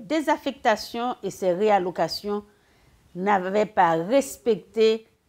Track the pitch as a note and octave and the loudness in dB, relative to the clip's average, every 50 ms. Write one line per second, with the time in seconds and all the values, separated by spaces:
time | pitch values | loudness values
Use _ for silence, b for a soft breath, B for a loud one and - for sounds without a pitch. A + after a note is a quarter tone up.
0 | A#3 - D4+ D#4+ C#4 D#4+ D4 - - C#4 B3 - - B3 G#3+ G#3 - - - A#3 | -6 -2 -2 -2 0 0 -2 -2 -2 -6 -8 -2 0 0 0 0 -2 -10 -8 -6
1 | A#3+ B3+ - - - F#3+ - - G3+ - E3+ F3 G#3+ G#3+ G3+ G3 F3+ F#3 E3+ - | -6 -6 -6 -6 -8 -10 -8 -2 0 0 0 2 2 2 2 2 2 -2 -2 -2
2 | E3+ D#3+ - - - G#3 G3+ G#3 G#3 b b b b b b b b b b b | -4 -4 -4 -8 -6 -6 -6 -6 -8 b b b b b b b b b b b
3 | b b - F3+ F#3 G3+ G#3 F#3+ F3+ F#3+ F#3+ G#3+ G#3+ G#3 - G#3 F3+ E3 E3 E3 | b b -10 -6 -2 0 0 0 0 0 0 0 0 0 2 2 2 4 4 0
4 | E3 F#3+ B3+ C#4 C4+ - - - - - G#3+ E3 - - - A3+ A3 A3 A3 A3 | 0 2 2 0 0 0 -8 -8 -2 -2 -2 -2 -2 -10 0 2 4 4 4 2
5 | A3 _ _ _ _ | -4 _ _ _ _